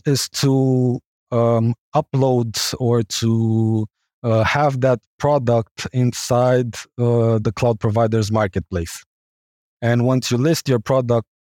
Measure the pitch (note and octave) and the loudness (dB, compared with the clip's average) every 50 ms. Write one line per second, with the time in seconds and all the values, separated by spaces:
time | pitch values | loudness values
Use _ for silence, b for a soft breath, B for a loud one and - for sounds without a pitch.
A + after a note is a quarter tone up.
0 | - D#3 C#3 B2 - - - - - C#3 C3+ C3+ C3 C3 B2+ B2+ B2+ B2 A#2+ B2+ | -2 -2 -2 -2 -2 -6 -6 -2 0 2 2 2 2 2 2 2 2 0 -2 -4
1 | - _ _ _ _ - - A#2+ A#2 A#2 A#2 A#2 A2+ A#2 A#2 _ _ _ - D3+ | -8 _ _ _ _ -4 -2 0 2 2 2 2 2 0 -2 _ _ _ -2 -2
2 | D3+ _ - C3+ C3 C3+ B2+ B2 A#2+ A2+ G#2 - - - - - B2+ A#2 A#2+ A#2+ | -2 _ 0 0 2 2 2 0 0 -2 -4 -6 -6 -6 -6 -4 -2 0 0 0
3 | A2+ - - - - A2+ A2+ A2+ A2+ A2+ A2 A2+ A2+ A2 A2 A2 G#2+ - _ _ | 0 -2 -4 -4 -2 0 0 2 0 0 0 0 0 0 0 -2 -2 -6 _ _
4 | _ _ _ _ - A#2+ A2+ A2 G#2+ G2 - C#3+ D3 D3 C3+ B2+ B2 C3 B2+ A#2 | _ _ _ _ -4 0 0 2 0 0 0 0 0 0 0 0 0 0 0 0
5 | _ _ _ - - C#3+ D3 C#3+ B2 A#2 A#2+ A#2 A2+ _ _ - - - - B2+ | _ _ _ -4 -2 0 0 0 2 2 0 0 0 _ _ -14 -12 -6 -2 0
6 | B2 B2 A2+ - - - B2 A#2+ B2 B2+ B2+ B2+ B2+ A#2+ G#2+ - - _ _ - | 0 0 -2 -4 -4 -2 0 2 2 2 2 2 0 -2 -6 -12 -16 _ _ -2
7 | A#2+ A#2+ A#2 A#2 A2+ A2+ A2+ A2 G#2+ A#2 G#2+ - - A#2+ A#2 A2 - A2+ G#2 A#2 | 0 0 2 2 2 2 0 0 0 -2 -2 0 0 0 0 0 -2 -2 0 2
8 | A#2 A2 A2 A2+ A2 G2+ G#2+ A2 G#2+ F#2+ - F#2+ E2 - - F2 E2+ E2+ - - | 0 2 2 0 0 0 0 0 0 0 -2 -6 -6 -6 -6 -6 -6 -8 -10 -16
9 | - _ _ _ _ _ _ _ _ _ _ _ _ _ _ - - A#2 A#2+ A#2+ | -18 _ _ _ _ _ _ _ _ _ _ _ _ _ _ -6 -2 0 0 2
10 | A#2+ B2+ C3 B2+ A2+ - A#2+ A#2+ B2+ D#3+ E3 - - - C3 A#2 G#2+ - C3+ C3 | 2 2 0 0 0 -2 -2 0 2 2 0 0 0 0 -2 0 0 0 0 0
11 | B2 A#2 A#2+ A#2 A2 _ _ _ | 2 0 0 0 -2 _ _ _